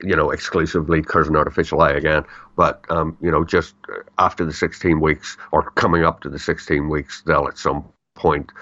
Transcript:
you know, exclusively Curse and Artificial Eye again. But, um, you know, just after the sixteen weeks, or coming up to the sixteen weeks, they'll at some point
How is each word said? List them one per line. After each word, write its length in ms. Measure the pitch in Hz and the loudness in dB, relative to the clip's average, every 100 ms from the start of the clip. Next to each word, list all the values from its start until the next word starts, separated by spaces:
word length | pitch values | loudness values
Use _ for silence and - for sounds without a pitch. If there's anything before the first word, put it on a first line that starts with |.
you 140 | 92 85 | -2 0
know, 160 | 78 | 2
exclusively 720 | 71 - 82 80 90 76 82 | -2 -2 -2 0 0 0 0
Curse 240 | 76 85 76 | 2 0 2
and 100 | 78 | 2
Artificial 420 | 73 - 82 71 | 0 0 -2 2
Eye 120 | 76 | 2
again. 320 | 71 78 76 73 - - - | 4 2 0 -2 -14 -12 0
But, 260 | 82 - - | 0 0 -4
um, 260 | 85 80 80 | -2 -2 -2
you 80 | 85 | 0
know, 160 | 78 82 | 0 2
just 300 | 90 82 _ - 92 - - | 0 -2 _ -16 -16 -10 0
after 260 | 90 - | 0 0
the 100 | 85 | -6
sixteen 460 | 78 82 - 92 78 | -2 -6 -2 2 2
weeks, 380 | 78 76 - - - | 2 0 -4 -16 -2
or 180 | 78 - | 0 0
coming 320 | - 104 85 | 0 2 4
up 180 | 82 80 | 2 0
to 80 | 71 | -10
the 100 | 71 | -8
sixteen 500 | - 80 - 76 73 | -6 -6 -2 -2 -2
weeks, 320 | 76 73 - - | -4 -6 -14 -2
they'll 200 | 76 71 | 0 0
at 120 | - | -4
some 260 | - 71 71 _ _ - | -4 -4 -8 _ _ -4
point 360 | 85 73 69 - | -2 0 -4 -16